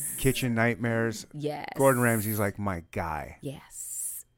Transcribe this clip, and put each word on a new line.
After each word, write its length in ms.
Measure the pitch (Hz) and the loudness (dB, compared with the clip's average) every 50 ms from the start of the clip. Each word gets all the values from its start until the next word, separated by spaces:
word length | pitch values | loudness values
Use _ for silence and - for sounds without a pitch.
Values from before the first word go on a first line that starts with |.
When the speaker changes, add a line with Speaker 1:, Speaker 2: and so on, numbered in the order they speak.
| - - - - | -6 -6 -4 0
Speaker 1:
Kitchen 360 | - 135 123 - 127 123 117 | 2 2 2 2 0 0 2
Nightmares. 720 | 113 113 120 117 - 117 120 117 113 113 113 110 107 - - - | 4 4 4 2 2 0 0 2 2 2 0 -2 -4 -10 -12 -10
Speaker 2:
Yes. 340 | 151 143 147 143 151 - - - | -6 -6 -6 -6 -6 -8 -8 0
Speaker 1:
Gordon 260 | - 135 135 131 123 123 | 4 6 6 6 6 4
Ramsay's, 360 | 117 113 113 101 110 107 104 | 4 4 2 2 0 0 0
like, 200 | 104 101 95 - | 0 0 0 -2
my 260 | 101 101 92 85 82 - - | -2 -2 -2 -4 -6 -8 -6
guy. 460 | 107 87 82 78 76 67 - - - | -6 -4 -4 -4 -6 -6 -10 -12 -12
Speaker 2:
Yes. 840 | - 143 135 143 - - - - - - - - - - - - - _ _ | -10 -10 -10 -12 -16 -18 -16 -14 -12 -10 -8 -8 -6 -8 -8 -10 -14 _ _